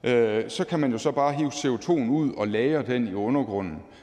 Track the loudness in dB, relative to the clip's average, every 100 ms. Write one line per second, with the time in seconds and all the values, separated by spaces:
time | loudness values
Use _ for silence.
0 | 2 2 4 2 -2 -4 -2 0 0 0
1 | -2 2 0 2 -2 -2 -2 -2 0 0
2 | 2 2 0 0 -2 2 2 0 0 0
3 | 0 -2 0 0 0 -2 -4 -8 -14 -20